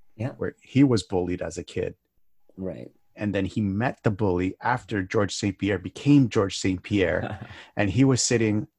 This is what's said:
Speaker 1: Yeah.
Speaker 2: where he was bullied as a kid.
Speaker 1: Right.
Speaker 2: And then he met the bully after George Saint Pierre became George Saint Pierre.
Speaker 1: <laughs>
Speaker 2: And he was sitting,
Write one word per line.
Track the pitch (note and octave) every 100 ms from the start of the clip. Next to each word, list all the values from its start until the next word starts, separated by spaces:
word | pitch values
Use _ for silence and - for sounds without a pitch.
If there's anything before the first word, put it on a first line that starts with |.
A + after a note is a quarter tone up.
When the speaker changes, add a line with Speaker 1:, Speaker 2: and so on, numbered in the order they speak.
| - -
Speaker 1:
Yeah. | B2+ -
Speaker 2:
where | F#2 -
he | _ C3
was | C#3 A#2
bullied | - F#2 F2 F2
as | E2 E2+
a |
kid. | E2+ - - - _ _ _ _ _ -
Speaker 1:
Right. | F#2 B1+ - _ _ -
Speaker 2:
And | G#2
then | G2
he | F#2+ -
met | G2+ G2 B2+ -
the | -
bully | G2 G#2 F2+ F#2 -
after | A2+ B2 - G#2+
George | F#2 A2+ G2+
Saint | - G2+ F#2
Pierre | G2 G2
became | F#2+ - C#3+ C#3+ A#2+
George | A2+ G2 -
Saint | G2 F2+
Pierre. | - G#2 F2 E2+ - F#2+ - -
Speaker 1:
<laughs> | - -
Speaker 2:
And | G#2
he | F#2
was | C3+ B2+
sitting, | - A#2+ A2 G#2+ C3+